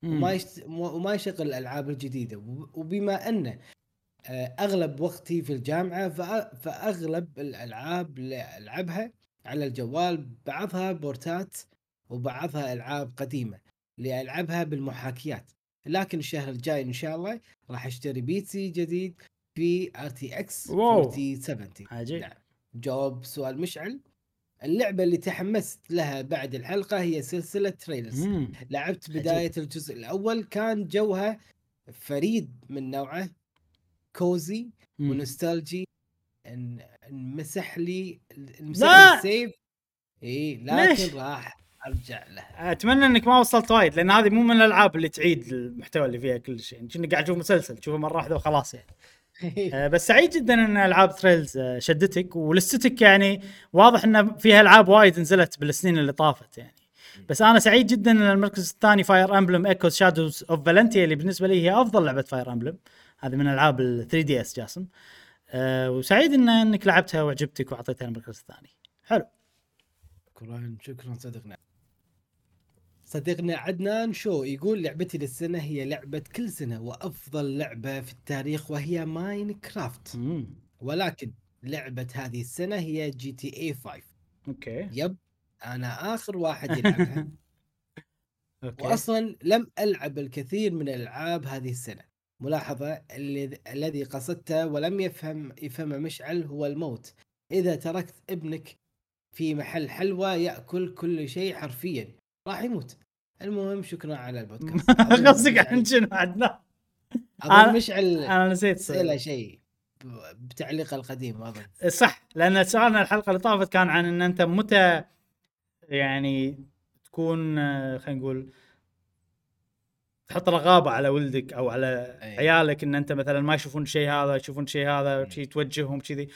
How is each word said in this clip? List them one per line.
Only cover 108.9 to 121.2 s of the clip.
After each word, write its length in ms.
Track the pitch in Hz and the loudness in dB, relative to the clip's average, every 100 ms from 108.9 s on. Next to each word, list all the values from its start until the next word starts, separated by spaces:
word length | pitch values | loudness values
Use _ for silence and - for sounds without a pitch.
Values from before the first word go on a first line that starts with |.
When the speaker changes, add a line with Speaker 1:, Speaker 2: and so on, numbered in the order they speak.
| 185 170 143 | -2 0 -2
Speaker 2:
شيء 420 | 151 135 104 - _ _ _ _ 131 | -6 -8 -10 -16 _ _ _ _ -20
ب-، 420 | 117 78 107 123 | -18 -20 -20 -18
بتعليقه 480 | - 131 156 156 139 | -12 -8 -8 -6 -8
القديم، 480 | 127 131 127 110 | -10 -10 -10 -10
أظن. 200 | 113 107 104 - 175 | -12 -16 -18 -4 -2
Speaker 1:
صح، 400 | - 240 - _ 160 | 4 2 2 _ 2
لأن 280 | 175 190 | 4 4
سؤالنا 380 | 190 226 233 214 | 2 4 4 4
الحلقة 280 | 190 214 202 | 2 0 0
اللي 100 | 185 | 0
طافت 320 | 220 202 190 | 0 0 2
كان 160 | 185 180 | 2 2
عن 160 | 165 175 | 2 0
إن 160 | 175 | 0
أنت 200 | 180 180 | 0 2
متى 640 | 170 185 208 202 180 165 - _ _ _ _ _ _ _ | 2 0 2 4 6 4 -4 _ _ _ _ _ _ _
يعني 800 | 160 139 139 139 139 135 135 143 - _ _ _ | -6 -2 -2 -2 -2 -2 -4 -6 -18 _ _ _
تكون، 540 | _ - 165 165 160 151 | _ -6 -2 -2 -2 -2
آه، 400 | 143 139 135 131 | -2 -4 -6 -8
خلينا 220 | 147 135 | -8 -8
نقول 320 | 135 131 131 _ _ _ _ _ _ _ _ _ _ _ _ _ _ _ _ _ - | -6 -8 -10 _ _ _ _ _ _ _ _ _ _ _ _ _ _ _ _ _ -10
تحط 220 | 175 180 | -4 0
رغابة 420 | 170 160 180 147 | 2 6 6 6
على 180 | 117 139 | 0 0
ولدك 440 | 143 | 0